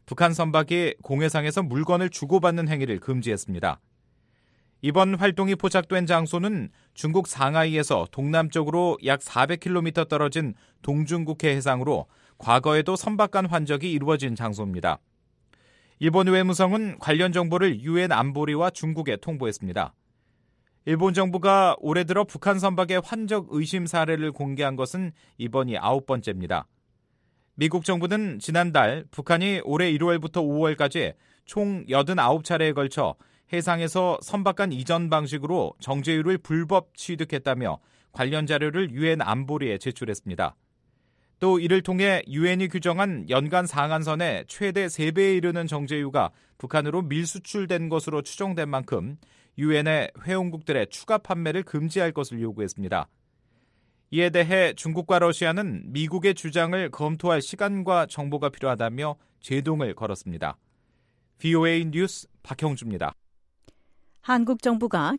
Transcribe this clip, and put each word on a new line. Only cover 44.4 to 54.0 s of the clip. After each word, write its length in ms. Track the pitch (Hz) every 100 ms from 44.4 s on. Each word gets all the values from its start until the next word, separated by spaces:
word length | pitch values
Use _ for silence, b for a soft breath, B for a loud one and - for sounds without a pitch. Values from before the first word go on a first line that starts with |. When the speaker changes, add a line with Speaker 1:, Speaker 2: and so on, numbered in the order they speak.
| -
Speaker 1:
최대 420 | - 202 190 180
세 220 | - 156
배에 240 | 165 196 185
이르는 320 | 175 170 165
정제유가 640 | 151 139 151 139 139 87 b b b
북한으로 440 | 127 156 147 170
밀수출된 840 | 160 151 170 185 - 208 185 175 160
것으로 320 | 160 156 151
추정된 480 | 143 - 196 170 147
만큼 480 | 135 - 113 101 151 b b b -
유엔의 540 | 151 151 156 156 113 -
회원국들의 640 | 160 190 180 160 156 135 101
추가 300 | - - 214
판매를 460 | - 170 160 170
금지할 480 | 185 151 160 196 170
것을 300 | 156 127 120
요구했습니다. 640 | 113 107 98 - 95 92 71 _ _ _ _ _ _ _ _ _